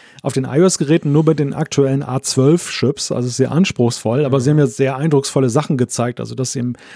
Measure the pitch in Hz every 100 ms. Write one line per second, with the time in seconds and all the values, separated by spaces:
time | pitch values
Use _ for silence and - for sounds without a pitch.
0 | - - 135 139 123 139 185 - 139 165
1 | 147 147 160 151 139 - 160 - 135 139
2 | 143 127 - - 135 170 - - 120 -
3 | - 120 123 123 120 147 196 - 120 -
4 | 110 123 139 135 127 151 135 - 135 135
5 | 156 143 - 143 123 131 151 135 123 -
6 | 120 120 113 117 123 131 123 120 -